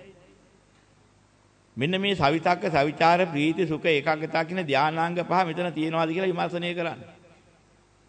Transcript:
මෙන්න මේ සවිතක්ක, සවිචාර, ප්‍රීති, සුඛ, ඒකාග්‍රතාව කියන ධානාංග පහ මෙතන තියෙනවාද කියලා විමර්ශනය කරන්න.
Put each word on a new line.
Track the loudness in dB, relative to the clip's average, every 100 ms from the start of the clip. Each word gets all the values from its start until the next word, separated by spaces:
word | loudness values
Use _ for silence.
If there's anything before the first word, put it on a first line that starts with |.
| -20 -20 -20 _ _ _ _ _ _ _ _ _ _ _ _ _ _ -4
මෙන්න | -2 0
මේ | -2
සවිතක්ක, | 2 2 2 2 0 2
සවිචාර, | 2 2 4 4 4
ප්‍රීති, | 2 0 0 0 -2
සුඛ, | 0 0
ඒකාග්‍රතාව | 2 0 -2 -2 -2 -2
කියන | -4
ධානාංග | 0 2 2 0 -2 -2
පහ | 0 0
මෙතන | 2 -2 -4
තියෙනවාද | -2 -2 0 0
කියලා | 0 -2
විමර්ශනය | -2 -2 -4 -4
කරන්න. | -4 -6 -8 -14 -20 -20 -20 _ _ _ _ _ _